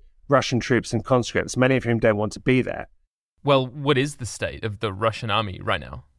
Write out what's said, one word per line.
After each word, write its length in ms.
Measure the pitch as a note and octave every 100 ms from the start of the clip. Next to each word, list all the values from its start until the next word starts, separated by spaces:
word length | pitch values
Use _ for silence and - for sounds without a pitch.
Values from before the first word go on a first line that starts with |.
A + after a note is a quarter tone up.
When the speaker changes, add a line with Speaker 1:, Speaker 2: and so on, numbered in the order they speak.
| - _ -
Speaker 1:
Russian 300 | C3+ - A#2
troops 320 | - A2+ -
and 140 | A2+
conscripts, 500 | - B2+ - F2+ -
many 220 | B2 C3 B2+
of 80 |
whom 140 | A#2 A2+
don't 180 | A2+ G#2
want 160 | G#2
to 60 | -
be 200 | - B2+
there. 280 | G2 - - _ _ _ _ _
Speaker 2:
Well, 240 | C#3+ C3+ B2+
what 300 | D3 C#3+ C3
is 200 | D3 -
the 80 |
state 400 | A2+ - E2 C#2+
of 140 | A2 G2+
the 120 | A2
Russian 380 | F#2+ A2+ - A2
army 320 | G#2 G2+ -
right 160 | A2 F#2
now? 260 | B1+ C2+ _